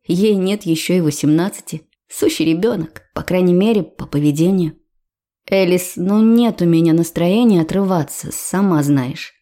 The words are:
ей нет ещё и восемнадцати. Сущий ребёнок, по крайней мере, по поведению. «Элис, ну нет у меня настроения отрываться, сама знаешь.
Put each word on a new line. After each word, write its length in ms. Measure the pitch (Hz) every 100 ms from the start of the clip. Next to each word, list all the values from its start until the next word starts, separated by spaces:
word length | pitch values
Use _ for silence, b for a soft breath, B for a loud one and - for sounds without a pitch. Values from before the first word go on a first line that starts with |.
| -
ей 300 | 170 214 202
нет 280 | 185 202
ещё 300 | 175 160 -
и 80 | 180
восемнадцати. 800 | 156 147 143 151 185 - - 160 - _ _
Сущий 380 | - 214 - 160
ребёнок, 560 | 165 214 220 160 - _
по 80 | -
крайней 320 | 160 180 185
мере, 300 | 175 208 220
по 220 | 175 - 139
поведению. 720 | 143 147 143 170 190 165 - _ _ _ _ _ _ -
«Элис, 520 | 190 185 180 175 -
ну 240 | 180 208
нет 400 | 220 233 240 220
у 40 | 175
меня 280 | 165 165
настроения 720 | 160 170 - 170 202 240 190
отрываться, 640 | 160 175 196 185 143 - 151
сама 500 | - - 185 202 165
знаешь. 520 | 143 143 127 160 - _